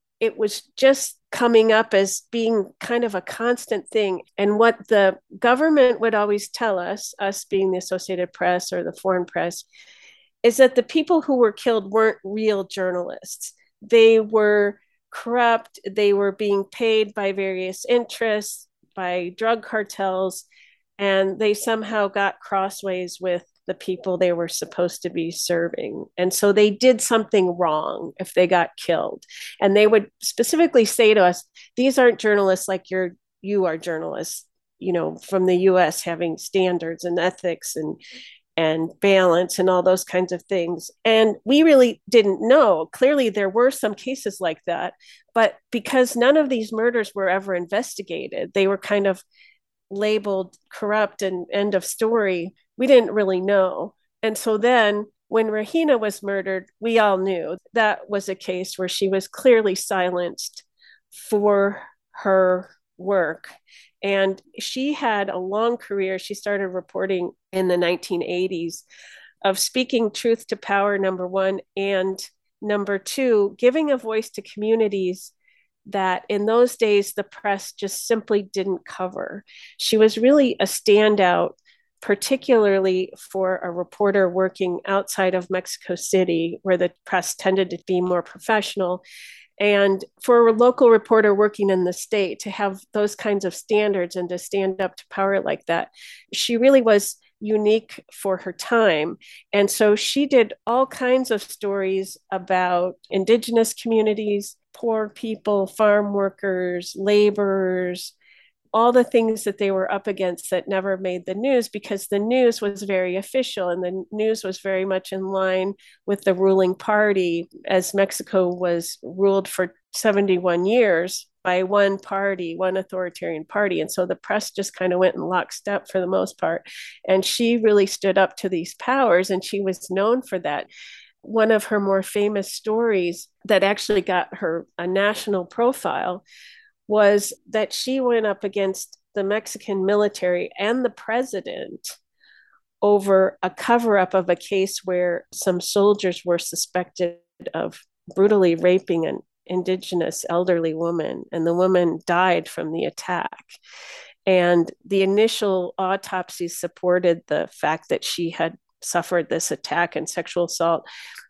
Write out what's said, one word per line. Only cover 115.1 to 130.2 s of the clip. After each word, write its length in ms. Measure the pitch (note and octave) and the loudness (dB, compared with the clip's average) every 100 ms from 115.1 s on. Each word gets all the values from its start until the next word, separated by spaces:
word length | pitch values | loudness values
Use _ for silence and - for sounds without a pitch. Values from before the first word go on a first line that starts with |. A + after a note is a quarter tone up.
in 140 | F#3+ F#3+ | -8 -6
line 480 | F#3+ F#3+ F#3 F#3+ G3 _ _ - | -2 -2 -2 -2 -6 _ _ -6
with 160 | G3+ | -2
the 100 | G3 | 0
ruling 420 | F3+ F#3+ F#3+ F#3 F#3+ | 2 4 4 2 0
party 720 | - G#3 G#3+ G3 F3+ E3+ E3 - - | 0 2 2 2 0 -2 -6 -10 -2
as 280 | F#3 F3+ | -2 0
Mexico 600 | G3 G3 - - F#3+ F3+ | 0 0 -2 -2 0 0
was 460 | F3+ F3+ E3+ E3 - | 0 -2 -2 -4 -12
ruled 460 | - F3+ G3 G3 G3 | -12 0 2 2 -2
for 260 | - F#3 _ _ | -4 -4 _ _
seventy-one 720 | - A3 G3+ G3+ F3+ F3+ F3 F#3+ | -4 0 2 2 2 0 0 2
years 640 | B3 G#3+ E3+ F3+ - - _ | 2 2 2 -2 -8 -14 _
by 200 | F#3 F3+ | -2 -2
one 340 | F#3 G3+ G3 G3 | 0 2 2 0
party, 600 | - G3 G3 F#3 E3+ E3+ | -6 -4 -4 -4 -6 -4
one 180 | F#3 F#3+ | -4 -4
authoritarian 680 | F#3 F#3 F3+ - E3+ D#3+ D#3+ | -6 -6 -8 -8 -8 -8 -6
party. 340 | G#3 G#3 E3 | -2 -2 -2
And 100 | D#3 | -4
so 160 | - F3+ | -4 -4
the 120 | F#3 | -4
press 340 | - G#3 G#3 | -4 -6 -6
just 240 | - G3 - | -8 -8 -4
kind 160 | F#3 | -2
of 80 | F3+ | 2
went 160 | F#3 - | 2 0
in 60 | |
lockstep 640 | D#3+ F3+ - - - G3+ - | -4 -4 -4 -8 -8 -8 -4
for 120 | F#3+ | -4
the 40 | F3+ | -2
most 320 | F#3 F#3+ - | -2 -4 -4
part. 300 | E3 E3+ - - - - - | -4 -4 -8 -18 -18 -10 0
And 160 | F#3+ | 0
she 340 | F#3 - A#3 A#3 | 0 0 0 2
really 300 | A3 G3+ G3 | 4 4 2
stood 300 | - G3 F#3 | 0 0 2
up 180 | F#3+ - | 2 0
to 120 | F#3+ | -6
these 260 | F3+ F3 - | -4 -6 -8
powers, 540 | - C4+ B3 F3 F#3 | -2 0 4 2 2
and 120 | F#3 | -4
she 180 | - G3 | -4 -4
was 280 | F#3+ F3+ - | -4 -6 -4
known 320 | F#3 G#3+ B3 | -2 0 0